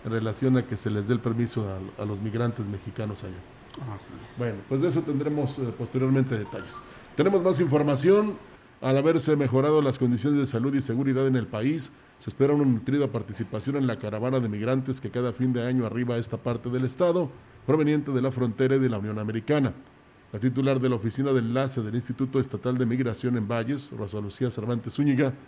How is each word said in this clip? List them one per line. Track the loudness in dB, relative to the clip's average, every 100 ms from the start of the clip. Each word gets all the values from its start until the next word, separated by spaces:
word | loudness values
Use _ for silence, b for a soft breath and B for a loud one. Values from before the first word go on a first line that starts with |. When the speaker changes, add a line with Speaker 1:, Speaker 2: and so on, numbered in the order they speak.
Speaker 1:
en | -2
relación | -2 -2 0 2 2
a | 2
que | -4
se | -2
les | -2 0
dé |
el | 0
permiso | 0 -2 -2 -2 -4
a, | -6 -10 -8
a |
los | -6 -4
migrantes | -4 -2 -2 -2 -6
mexicanos | -6 -8 -8 -8 -8
allá. | -10 -12 -16 -20 -20 -14 -12
Speaker 2:
Así | -12 -14 -18 -16
es. | -6
Speaker 1:
Bueno, | -4 -6 -4
pues | 0
de | 2
eso | 0
tendremos, | 0 -2 0 0 -2 -2
eh, | -6 -6
posteriormente | -4 0 4 4 2 -2
detalles. | -4 -10 -12 -16 B B B 2
Tenemos | 4 4
más | 4 2
información. | 4 4 4 4 6 4 4 -4 B B B B
Al | 2 4
haberse | 4 4 4
mejorado | 2 4 4 4 4
las | 4 2
condiciones | 2 2 2 2
de | 2
salud | 0 0
y | 0
seguridad | 0 0 0 2 2
en |
el | 2 0
país, | -2 -2 -2 -6 B B B
se | -12
espera | 2 4
una | 6
nutrida | 4 2 2 0 0
participación | -2 -6 -8 -6 -4 -2
en | 0 0
la | -2
caravana | -4 -4 0 0
de | 0
migrantes | -2 0 0 -2 -6
que | -4
cada | -2 -2
fin | 0 0
de | 0 0
año | 0
arriba | 0 -2 0
a | -2
esta | -2 -4
parte | -2 -4 -2
del | -2
estado, | -2 2 2 2 -2 B B B 2
proveniente | 4 4 2 0
de | 0
la | 0
frontera | 0 -2 2 2 4
y |
de | 2
la | 0
Unión | -4 -4
Americana. | -4 -4 0 2 2 -2 -18 -20 -20 -20 -12
La | -2
titular | 0 2 2 2
de | 2
la |
Oficina | 0 -2 -2 2
de | 2
Enlace | 2 0 0 -2
del | -2 -4
Instituto | -4 -4 0 0
Estatal | -2 -4 -2 0
de | 2
Migración | 2 0 -2 -2 0
en | 0
Valles, | -2 -2 -4 -6
Rosa | -8 -6 -6
Lucía | -8 -4 -4
Cervantes | -2 -2 -2 -4
Zúñiga | 0 2 4 0 -2